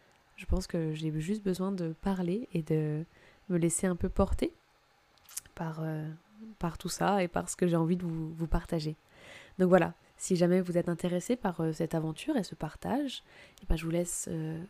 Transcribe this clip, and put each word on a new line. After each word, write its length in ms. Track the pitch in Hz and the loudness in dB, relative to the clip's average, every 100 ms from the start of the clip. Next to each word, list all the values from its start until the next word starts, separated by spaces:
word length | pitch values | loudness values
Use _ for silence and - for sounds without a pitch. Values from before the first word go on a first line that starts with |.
| _ _ _ - | _ _ _ -16
je 100 | 185 | 0
pense 220 | 175 - | 0 0
que 260 | 175 160 | -2 -2
j'ai 180 | 156 160 156 | -2 -2 -2
juste 240 | 160 214 | -2 -2
besoin 300 | 202 180 185 | 0 0 -2
de 240 | 196 165 160 | -2 -4 -2
parler 480 | 196 190 175 202 254 | -2 0 0 -2 -2
et 100 | 170 | -4
de 420 | 160 156 151 151 165 - - _ - | 2 2 2 -2 -6 -14 -20 _ 0
me 100 | 175 | 2
laisser 300 | 165 - 190 | 4 4 0
un 80 | 180 | 2
peu 120 | 185 | 0
porter 440 | - 196 - - - _ _ _ _ _ _ - - - - | 2 2 2 0 -4 _ _ _ _ _ _ -14 -14 -14 -8
par, 240 | 165 160 | -6 -4
euh, 260 | 160 156 156 160 _ 214 220 214 | -4 -4 -6 -10 _ -20 -18 -4
par 180 | 170 - | -4 -4
tout 100 | 175 | -8
ça 360 | - 170 202 | 0 2 4
et 40 | 180 | 2
par 200 | - 175 | -2 -4
ce 80 | - | 0
que 100 | 175 | 2
j'ai 80 | |
envie 220 | 165 165 180 | 4 4 2
de 80 | |
vous, 280 | 175 160 160 | 0 -4 -6
vous 120 | 160 165 | -4 0
partager. 480 | 170 - 165 151 156 _ - - - - - | 0 0 -2 -2 -8 _ -20 -20 -20 -16 2
Donc 100 | 180 | 8
voilà, 260 | 185 165 - _ - | 8 6 -2 _ -14
si 200 | - 180 | -2 2
jamais 240 | 175 185 | 4 4
vous 180 | 180 170 | 2 -2
êtes 100 | 165 | 0
intéressé 460 | 170 175 180 - | -2 0 -2 0
par, 260 | 247 196 170 | -2 -2 -2
euh, 120 | 160 | -2
cette 240 | 160 160 165 | -2 -2 -2
aventure 400 | 160 156 - 285 | -2 -4 -2 -2
et 80 | |
ce 100 | 175 | -2
partage, 680 | 165 156 - 175 240 285 - - - - - | -6 -10 -8 -4 -2 -2 -8 -14 -20 -20 -18
eh 60 | - | -2
ben, 80 | |
je 100 | 165 | 0
vous 60 | 165 | 2
laisse, 380 | 170 175 - - | -2 -2 -4 -6
euh, 320 | 165 156 160 | -4 -4 -6